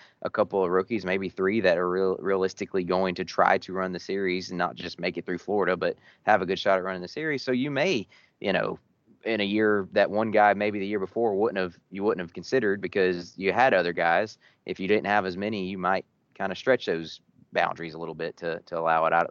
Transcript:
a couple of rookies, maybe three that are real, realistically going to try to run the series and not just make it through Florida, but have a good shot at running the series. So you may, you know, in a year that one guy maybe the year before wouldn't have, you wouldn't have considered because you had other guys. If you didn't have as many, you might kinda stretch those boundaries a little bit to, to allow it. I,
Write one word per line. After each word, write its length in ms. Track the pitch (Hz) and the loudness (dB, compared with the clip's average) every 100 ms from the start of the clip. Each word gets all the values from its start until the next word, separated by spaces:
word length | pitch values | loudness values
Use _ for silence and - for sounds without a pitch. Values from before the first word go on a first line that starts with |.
| - _ | -20 _
a 80 | 98 | -4
couple 320 | - 101 98 | 0 0 2
of 80 | 90 | 2
rookies, 340 | 92 95 110 | 2 0 -2
maybe 240 | 92 95 95 | -2 -2 -4
three 320 | - 95 113 | 0 0 4
that 140 | 92 87 | 4 4
are 140 | 90 | 2
real, 260 | 92 95 - | 2 0 0
realistically 640 | 95 98 95 - 98 98 | 0 0 0 -2 -4 -4
going 320 | 87 92 95 90 | 0 0 0 -2
to 80 | |
try 340 | 87 - 92 95 | -4 2 4 4
to 140 | - | 0
run 180 | 92 92 | -6 -4
the 80 | 87 | -6
series 520 | - 98 95 90 90 | -6 -2 0 -2 -4
and 80 | 90 | -2
not 180 | 87 85 | -4 -4
just 240 | 85 - | -10 -6
make 180 | 90 85 | -6 -4
it 80 | 90 | -6
through 120 | 87 | -6
Florida, 380 | - 101 90 90 | -2 0 2 2
but 200 | 87 - - _ | 0 -4 -10 _
have 180 | - 107 | 2 2
a 60 | 92 | 2
good 140 | 95 | -2
shot 180 | 101 95 | 2 2
at 60 | |
running 180 | 92 92 | 0 -6
the 60 | 90 | -8
series. 340 | - 156 139 | -6 -4 -4
So 80 | - | -2
you 220 | 123 143 | -2 -2
may, 340 | 135 175 135 - - _ _ | 0 0 0 -4 -14 _ _
you 140 | 98 | -2
know, 260 | 92 52 - _ _ _ _ | 0 0 -6 _ _ _ _
in 160 | 107 110 | -4 -2
a 40 | |
year 440 | 101 107 107 104 92 | 0 2 2 2 0
that 180 | 104 87 | 2 2
one 220 | 104 110 | 2 2
guy 240 | 104 104 | 4 6
maybe 240 | 101 104 104 | 4 0 -2
the 80 | 98 | -2
year 140 | 104 | -2
before 340 | 92 110 117 | -4 -2 0
wouldn't 240 | 98 110 98 | 2 0 0
have, 180 | 92 - _ | -4 -6 _
you 140 | 95 | -4
wouldn't 160 | 101 92 | -2 -2
have 120 | 85 | -4
considered 480 | - 85 131 107 101 | -10 -2 0 0 -2
because 540 | 95 101 92 87 87 - | -2 0 2 0 -6 -4
you 160 | 95 | -2
had 220 | 98 131 | 2 4
other 180 | 95 87 | 4 2
guys. 460 | 87 85 85 110 - _ _ - | 0 2 2 0 -6 _ _ -10
If 120 | 92 | -6
you 80 | 90 | 0
didn't 200 | 107 98 | 0 2
have 200 | 104 95 | 2 0
as 100 | 90 | -2
many, 300 | 104 107 92 | -4 -4 -6
you 120 | 95 | -4
might 260 | 90 95 - _ _ | 0 -2 -4 _ _
kinda 200 | - 98 | -8 -6
stretch 320 | 92 - 123 - | -4 0 2 2
those 340 | 82 80 - _ _ _ | -4 -4 -12 _ _ _
boundaries 400 | - 85 90 82 | 0 0 -2 -10
a 60 | 78 | -10
little 160 | 82 | -10
bit 200 | 80 82 - | -8 -8 -6
to, 220 | 85 85 | -6 -6
to 180 | - 85 | -6 -2
allow 260 | 82 80 | 2 2
it. 80 | 80 | 4
I, 140 | 82 - | 2 2